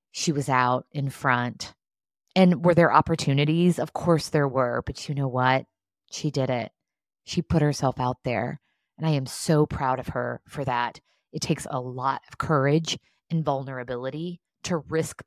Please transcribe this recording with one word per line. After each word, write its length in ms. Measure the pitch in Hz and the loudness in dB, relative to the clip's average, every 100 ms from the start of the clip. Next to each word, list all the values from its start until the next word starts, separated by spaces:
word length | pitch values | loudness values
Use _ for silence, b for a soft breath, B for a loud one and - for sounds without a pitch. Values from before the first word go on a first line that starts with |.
| _ | _
She 220 | - - | -4 -2
was 160 | 143 139 | -2 2
out 380 | 127 123 127 - | 2 4 2 -2
in 180 | 147 139 | -6 -6
front. 640 | - 139 120 120 - - - _ _ _ _ _ 190 | -2 0 0 0 -8 -14 -18 _ _ _ _ _ 4
And 280 | 180 156 | 6 6
were 100 | 175 | 4
there 180 | 165 165 | 6 6
opportunities? 880 | 151 - 165 - 139 147 165 180 165 | 6 4 0 2 2 2 4 4 2
Of 140 | - | -2
course 360 | - 175 160 - | -2 2 2 2
there 200 | 151 143 | 0 2
were. 340 | 127 123 120 | 2 0 -2
But 240 | - - - | -4 -8 -6
you 60 | |
know 140 | 139 135 | -4 -2
what? 380 | 127 127 131 - _ _ _ _ | 2 2 2 -2 _ _ _ _
She 200 | - 151 | -6 -4
did 200 | 135 127 | -2 -2
it. 220 | 123 107 - _ _ _ _ | -2 -6 -12 _ _ _ _
She 180 | - 175 | -8 -6
put 200 | - 165 | 0 2
herself 380 | 147 139 135 127 | 2 2 -2 0
out 180 | 127 123 | -4 -4
there. 360 | 127 110 123 147 _ _ _ - | -4 -4 -4 -8 _ _ _ -6
And 80 | 160 | -2
I 40 | |
am 140 | 143 | -2
so 400 | 131 - - 151 | -4 -6 2 2
proud 360 | 151 - 135 127 | 2 0 -2 -4
of 80 | - | -4
her 340 | 127 123 123 _ | -6 -6 -8 _
for 160 | 151 | -8
that. 360 | 131 120 120 - _ _ _ | -4 -2 -2 -6 _ _ _
It 80 | 156 | -8
takes 240 | - 156 - | -4 -4 -6
a 100 | 135 | -8
lot 420 | 127 127 135 135 - | -8 -4 -4 -4 -8
of 100 | - | -8
courage 600 | - 147 139 156 160 - _ _ _ | 0 2 4 2 0 -8 _ _ _
and 140 | 165 | -4
vulnerability 960 | 151 135 135 127 123 123 131 151 175 175 _ _ | -2 -4 -6 -10 -8 -8 -8 -8 -10 -12 _ _
to 140 | - 170 | -6 -6
risk 440 | - 160 160 - | -2 -4 -4 -6